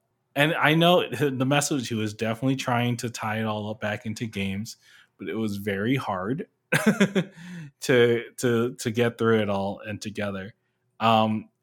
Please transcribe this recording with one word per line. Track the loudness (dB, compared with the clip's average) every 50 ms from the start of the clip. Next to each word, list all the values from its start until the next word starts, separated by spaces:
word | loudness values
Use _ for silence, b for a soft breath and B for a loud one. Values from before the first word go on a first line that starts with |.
| _ _ _ _ _ _ _
and | 2 2 2 2
I | 2 2 4 4
know | 6 6 6 6 4 4 0
the | -2 -2 0 0 0 0 0
message, | 2 2 2 2 0 -2 -2 -2 -2
he | -2
was | -2 -2 -4 -4
definitely | -4 -4 -4 -2 -2 0 0 0
trying | 0 0 0 0 2 2 0 -2 -2
to | -4 -8
tie | -8 -6 -6 -4 -4 -2
it | -2
all | -2 -4 -4 -6 -6
up | -8 -6
back | -6 -6 -6 -6 -6
into | -8 -8 -6 -8 -8
games, | -6 -6 -4 -4 -4 -6 -8 -10 -14 b b b b b b b b _
but | -10 -8
it | -6
was | -4 -4 -4 -4 -6
very | -6 -4 -4 -2 -2 -2 -2 -2
hard | -2 -4 -4 -4 -4 -4 -4 -6 -6 -12 _ _ _ _
<laughs> | -2 2 2 2 2 4 2 2 2 -2 -4 -4 B -18 -18 -16 -16 -16 -16 -16 B _
to, | 0 2 4 6 6 6 4 2 -2 -6 -8 -2
to, | 0 2 2 2 2 0 -2
to | -4 -4 -2
get | 0 2 0 0 0 2
through | 2 4 4 4
it | 2 0
all | 0 -2 -2 -4 -6 -6 -8
and | -10 -10 -8
together. | -10 -10 -8 -6 -6 -6 -6 -8 -10 -12 -16 _ _ _ _ _ _ _ _ 0
Um, | 4 4 6 6 4 2 0 -2 -6 -8 _ _